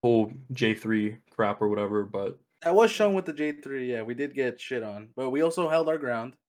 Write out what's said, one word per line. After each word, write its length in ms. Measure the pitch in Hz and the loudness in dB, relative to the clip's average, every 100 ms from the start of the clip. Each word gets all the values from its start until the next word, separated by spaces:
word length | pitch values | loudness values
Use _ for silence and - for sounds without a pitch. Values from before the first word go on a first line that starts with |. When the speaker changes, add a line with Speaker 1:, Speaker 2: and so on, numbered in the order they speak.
Speaker 1:
whole 300 | 120 117 107 - - | 4 4 2 -4 -12
J 220 | 127 113 | 0 0
three 440 | 110 110 110 107 110 _ | 0 0 0 0 -6 _
crap 300 | - 107 101 | -2 0 2
or 60 | 107 | 0
whatever, 360 | 104 101 104 | 0 0 -2
but 360 | 101 101 98 - _ _ | -2 -4 -6 -8 _ _
Speaker 2:
That 120 | 165 | 2
was 160 | 185 226 | 6 6
shown 240 | 226 214 | 4 2
with 100 | 190 185 | 2 -2
the 60 | |
J 200 | 147 151 | -4 -4
three, 380 | 147 139 139 127 | -4 -8 -6 -4
yeah. 120 | 117 | -4
We 120 | 110 | -6
did 200 | 120 143 | -6 -6
get 260 | 135 127 123 | -2 -2 -2
shit 220 | - 127 | -8 -6
on, 280 | 110 104 107 - | -6 -10 -14 -6
but 140 | 131 | -4
we 100 | 139 | 2
also 260 | 165 165 165 | 2 2 2
held 200 | 160 160 | 2 2
our 100 | 160 | -2
ground. 360 | 139 117 120 - | -2 -4 -6 -12